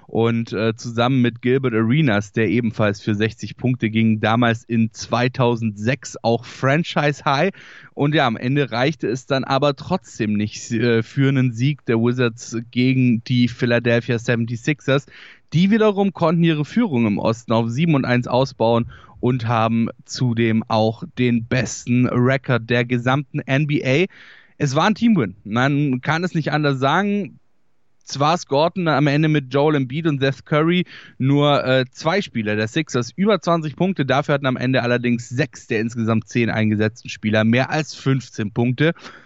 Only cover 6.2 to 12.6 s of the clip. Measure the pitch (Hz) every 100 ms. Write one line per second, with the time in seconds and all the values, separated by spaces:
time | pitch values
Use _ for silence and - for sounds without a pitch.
6.2 | - 117 - - 131 151 - 170 147 143
7.2 | 151 139 185 - - - - - 143 151
8.2 | 127 110 123 143 135 113 143 160 - 127
9.2 | - 135 - 135 147 139 147 185 - -
10.2 | 107 104 107 - - 113 123 113 113 139
11.2 | 135 135 127 113 139 147 - 113 120 123
12.2 | 120 117 - 117